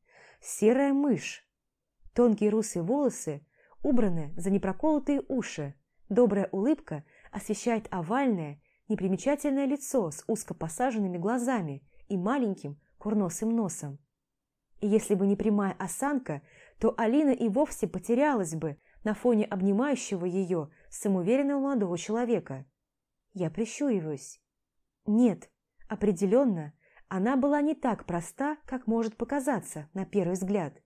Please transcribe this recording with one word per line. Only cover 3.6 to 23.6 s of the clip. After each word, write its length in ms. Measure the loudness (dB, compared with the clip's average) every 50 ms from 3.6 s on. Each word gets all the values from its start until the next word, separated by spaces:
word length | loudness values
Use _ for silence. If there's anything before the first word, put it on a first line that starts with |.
| _ _ -16 -4 0
убраны 500 | 4 4 6 6 4 2 0 -2 -4 -6
за 140 | -4 0 0
непроколотые 720 | 2 2 2 0 -2 0 2 2 2 2 2 0 0 0 -2 -2
уши. 460 | -4 -4 -4 -4 -8 -8 -8 -10 -10 -14 _ _ _ _ _ 0
Добрая 400 | 4 4 4 4 4 2 0 -2
улыбка 540 | -2 0 2 2 0 0 -2 -8 -10 -10 -10 _ _ -20 -20 -14
освещает 560 | -14 -12 -6 -6 -6 -4 -2 -2 -2 -2 -2 -6
овальное, 680 | -6 -6 -4 -2 0 0 2 2 0 0 -2 -6 -10 -14 _ _ _ _ _ -4
непримечательное 800 | -2 -2 0 0 0 0 2 0 0 0 0 0 0 0 0
лицо 440 | 0 -2 -4 -4 -2 0 0 0 0
с 140 | -4 -8 -4
узко 280 | -4 -4 -4 -4 -10 -8
посаженными 640 | -8 -8 -8 -4 -2 -2 -2 0 0 -2 -2 -2 -2
глазами 680 | -2 -2 -2 0 0 0 -2 -2 -2 -4 -8 -10 -14 _ _ -20 -10 -6
и 80 | -4 -2
маленьким 600 | 0 0 0 0 0 -2 -2 -4 -8 -12 -12 -12 _ _ _ _
курносым 560 | -6 -2 0 0 0 0 -2 -4 -2 0 0
носом. 440 | 0 0 -2 -4 -8 -10 -12 -12 -14 _ _ _ _ _ _ _ _ _ _ _ _ _ _ _ -6
И 60 | 0
если 280 | 2 2 2 4 2 0
бы 120 | 2 4
не 100 | 2 2
прямая 360 | 2 2 2 2 2 0 0 -2 -4
осанка, 640 | -8 -8 -4 -4 -2 -2 -2 -2 -2 -4 -8 -8 -10 _ -20 -20 -20 -20 _ 0
то 160 | 0 0 2
Алина 340 | 2 0 2 4 4 4 4
и 180 | 2 2 2 0
вовсе 380 | 2 2 0 0 0 -4 -6
потерялась 680 | -4 -4 -8 -2 0 2 2 4 2 2 0 -2 -2 -4
бы 240 | -4 -6 -6 -6 -8 _ _ _ -8 -4
на 100 | -4 -4
фоне 300 | 0 2 4 4 4 2
обнимающего 800 | 0 -2 0 2 2 2 2 2 0 0 -2 -2 -6 -4 -4 -2
ее 460 | -2 0 -2 0 0 0 -2 -2 -4 -10 _ _ -18
самоуверенного 720 | -16 -4 -2 0 0 2 2 2 2 2 2 2 0 0
молодого 360 | 0 0 0 0 0 0 -2
человека. 680 | -4 -4 -4 -2 -2 0 0 0 0 -2 -4 -10 -12 -12 -16 _ _ _ _ _ _ _ _ _ _ _ _ _
Я 180 | -4 -4 -4
прищуриваюсь. 920 | -2 -4